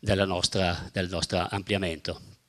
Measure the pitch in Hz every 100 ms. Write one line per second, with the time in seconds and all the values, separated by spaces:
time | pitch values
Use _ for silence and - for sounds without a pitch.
0 | 107 98 98 90 - 101 92 85 - -
1 | 90 90 82 92 87 101 92 101 95 80
2 | - 82 - -